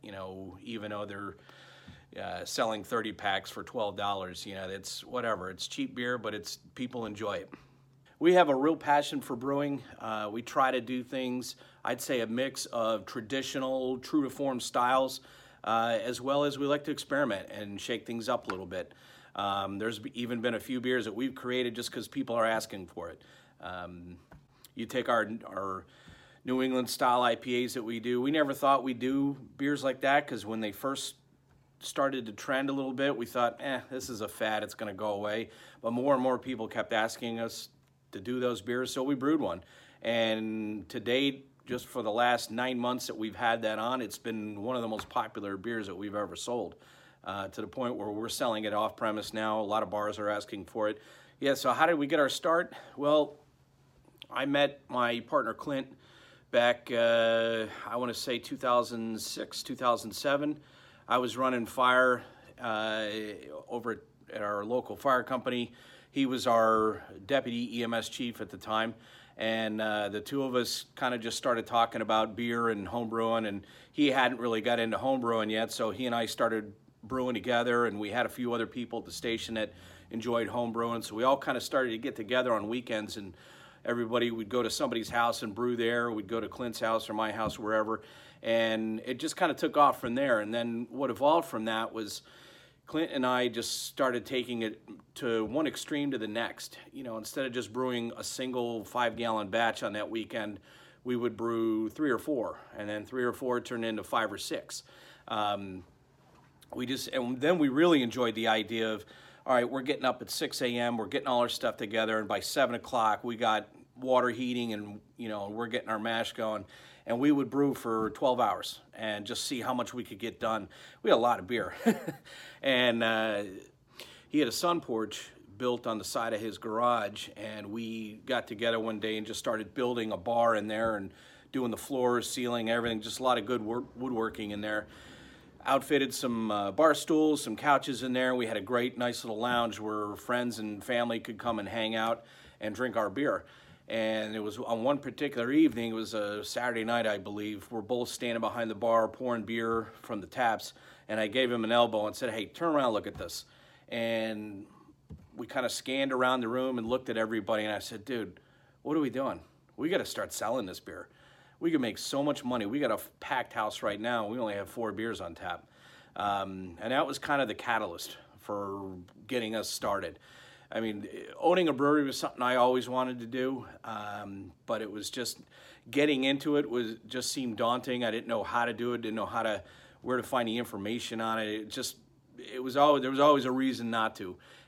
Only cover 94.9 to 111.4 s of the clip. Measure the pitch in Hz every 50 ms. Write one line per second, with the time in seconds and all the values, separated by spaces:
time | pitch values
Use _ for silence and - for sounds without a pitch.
94.9 | 104 - - _ - - 135 120 113 110 110 101 117 151 156 135 - - - -
95.9 | 156 143 143 139 131 113 110 107 104 113 117 92 - - - - - - - -
96.9 | - 139 131 120 110 110 107 - - 143 135 127 120 127 110 101 110 127 127 127
97.9 | 123 120 117 117 113 - 110 - - - 131 127 123 127 120 120 117 113 101 -
98.9 | - 123 120 117 113 117 117 117 110 107 104 95 95 113 117 113 110 - - 107
99.9 | 101 107 104 - 110 113 104 98 131 117 107 104 104 98 - - - - - -
100.9 | - _ - 123 123 120 120 117 107 104 113 117 117 117 113 113 110 107 107 107
101.9 | - - 156 139 120 110 - 156 147 123 101 82 78 - - - - - 104 104
102.9 | 104 107 104 - 127 127 123 120 117 - 135 127 123 120 120 - 127 117 113 113
103.9 | 110 107 95 - 139 117 110 104 104 92 - - 160 - - - - - - -
104.9 | - - - - - - - - 117 107 104 104 104 101 98 95 92 92 - -
105.9 | - _ _ _ _ _ _ - - - - - _ - - - - 127 123 120
106.9 | 135 127 - - - 131 123 120 131 123 135 156 185 170 147 135 127 147 165 180
107.9 | 165 143 123 113 107 131 123 117 110 110 113 113 110 110 107 104 117 113 113 110
108.9 | 107 104 - - - - - - - - - 135 131 123 123 113 127 135 123 139
109.9 | 143 - 131 127 123 - 117 - - - 160 123 - - 135 123 120 120 120 120
110.9 | 120 113 107 92 - 139 - 135 123 120